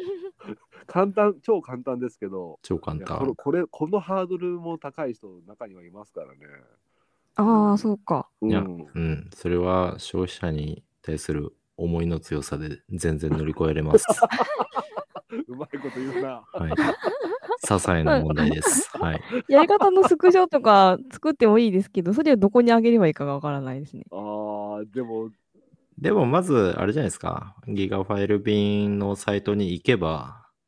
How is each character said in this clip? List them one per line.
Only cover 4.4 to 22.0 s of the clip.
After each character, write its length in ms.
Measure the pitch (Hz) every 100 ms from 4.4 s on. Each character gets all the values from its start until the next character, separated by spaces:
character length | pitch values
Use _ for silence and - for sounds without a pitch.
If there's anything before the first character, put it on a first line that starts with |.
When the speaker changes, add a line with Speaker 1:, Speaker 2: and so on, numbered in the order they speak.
| 180 175
Speaker 2:
も 180 | 170 165
高 300 | 143 147 143
い 60 |
人、 280 | 110 101 90 85
中 220 | 104 113
に 80 | 92
は 80 |
い 80 | 87
ま 140 | 98 104
す 80 |
か 80 | 90
ら 60 | 71
ね。 60 | 69 73 69 62 _ _ _ _ _ _ -
Speaker 1:
あ 80 |
ー、 280 | 208 220 208
Speaker 2:
う 20 |
ん。 40 | 208
Speaker 1:
そ 140 | 226
う 40 | 202
か。 320 | - 147 - _
Speaker 3:
い 80 | 107
や、 80 | 104
Speaker 2:
う 80 | 92
ん。 200 | 87 76
Speaker 3:
う 60 | 85
ん。 280 | 82 76 -
そ 160 | - 87
れ 80 | 87
は 380 | 90 92 90 92
消 280 | - 90 90
費 100 | -
者 160 | 87
に 320 | 76 76 - _ _
対 160 | - 78
す 160 | -
る 180 | 76 73 - _ -
思 260 | 85 85
い 20 | 85
の 140 | 82
強 240 | - 76
さ 160 | - 71
で 240 | 76 - _
全 260 | 90 85 78
然 140 | 78
乗 120 | 78
り 60 | 78
越 120 | 76 80
え 20 |
れ 80 | 78
ま 160 | 76 76
す。 80 | -
Speaker 2:
<laughs> 80 | - - - - 587 - - 605 427 587 190 - 233 320
う 80 | 254
ま 120 | -
い 60 | 277
こ 100 | 277
と 100 | 127
言 200 | - 359
う 20 |
な。 220 | 135 - -
Speaker 3:
は 140 | 262 160
い。 40 |
些 40 | - 294 - 453 508 381 494 - 480 -
細 380 | - - 85
な 180 | 78 277
問 140 | - 76
題 160 | 78
で 100 | -
す。 260 | 392 - 392
Speaker 1:
<laughs> 40 | -
Speaker 3:
は 160 | 170 156
い。 60 | - 240 -
Speaker 1:
や 160 | 277
り 40 | 339
方 220 | 415 403
の 180 | 370 381
ス 80 | 320
ク 160 | 359
シ 60 | 370
ョ 100 | 359
と 140 | 285
か 380 | 226 202 190 185 -
作 200 | - 311
っ 20 |
て 140 | 294 220
も 100 | 214
い 120 | 233
い 20 |
で 100 | 185
す 80 | 196
け 140 | 196